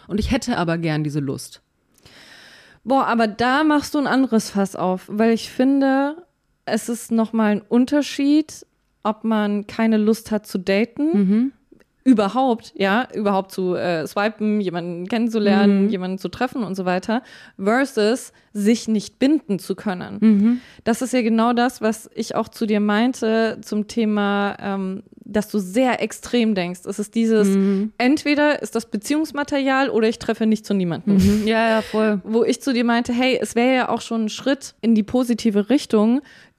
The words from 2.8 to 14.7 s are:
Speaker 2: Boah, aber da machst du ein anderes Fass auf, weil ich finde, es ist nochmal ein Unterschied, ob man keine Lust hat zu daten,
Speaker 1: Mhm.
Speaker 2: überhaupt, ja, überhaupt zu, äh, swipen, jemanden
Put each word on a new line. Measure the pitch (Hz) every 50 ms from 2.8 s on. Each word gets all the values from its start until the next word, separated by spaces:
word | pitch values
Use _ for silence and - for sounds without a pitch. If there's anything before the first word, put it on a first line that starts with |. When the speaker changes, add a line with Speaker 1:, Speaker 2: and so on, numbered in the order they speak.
| -
Speaker 2:
Boah, | 220 269 269 214
aber | - 233 226 226
da | 214 202 - 233 254 262 285 311
machst | 311 302 294 285 - -
du | 302
ein | 269
anderes | - 226 262 269 233 226 220 - -
Fass | - 196 196 185 -
auf, | - 175 185 185 185 - -
weil | - 208 226 226 226
ich | 220 - -
finde, | - - 254 269 277 277 269 269 269 269 277 285 311 339 359 _ _ _ _ _ _ _ -
es | - 214 220 - -
ist | 240 214 - -
nochmal | 233 226 226 214 - 226 220 208 208
ein | 196 -
Unterschied, | - 226 240 262 - 294 294 269 - - - 277 285 294 311 311 - - - - _ _ _ _ _ _ _ -
ob | 208 214 - -
man | 226 226 214 208 208 208 208 196
keine | - - - 226 226 220
Lust | 214 208 214 226 214 - -
hat | 214 208 208
zu | - - 196
daten, | 180 - 196 202 233 233 - - 294 320 330
Speaker 1:
Mhm. | 202 202 190 208 220 254 277 - _ _ _ - _ _ _ _ _ -
Speaker 2:
überhaupt, | 262 254 208 202 196 202 254 269 262 226 - - - -
ja, | - 190 190 196 233 254 - -
überhaupt | - 214 202 196 190 190 190 -
zu, | - 185 180 175
äh, | - 117 180 170 160 156
swipen, | 180 - 202 202 220 214 - 208 214 208 214
jemanden | 202 180